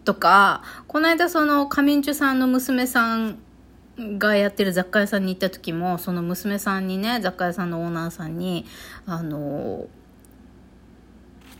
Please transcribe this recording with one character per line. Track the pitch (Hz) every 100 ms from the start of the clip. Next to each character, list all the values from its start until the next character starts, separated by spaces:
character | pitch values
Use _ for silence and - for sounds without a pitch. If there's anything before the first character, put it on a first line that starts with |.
と | -
か、 | 196 165 196 196 156 - - -
こ | 302
の | 320
間 | 330 349
そ | 339 302
の、 | 294 277
カ | -
ミ | 277 294
ン |
チ | 285
ュ |
さ | 285 277
ん | 262
の | 254
娘 | 254 254 254 254
さ | 254 226 226
ん | 220 - - - - - - -
が | 220 202 208 208
や | 202
っ |
て | 202 196
る |
雑 | 180 180
貨 | 214
屋 | 202
さ | 208
ん | 190
に |
行 | 185
っ |
た | 185
時 | - -
も、 | 165 180 170
そ | 185
の | 175
娘 | 170 180 202 202
さ | 202 190
ん | 190
に | 190
ね、 | 220 240
雑 | 185
貨 | 180 180
屋 |
さ | 170
ん | 175
の | 165
オ | 170
ー |
ナ | 165 165
ー |
さ | 170 160
ん | 165
に、 | 185 170 - - - - -
あ | 165
の、 | 165 147 143 139 117 82 52 - - - - - - - - - - - - - - - - -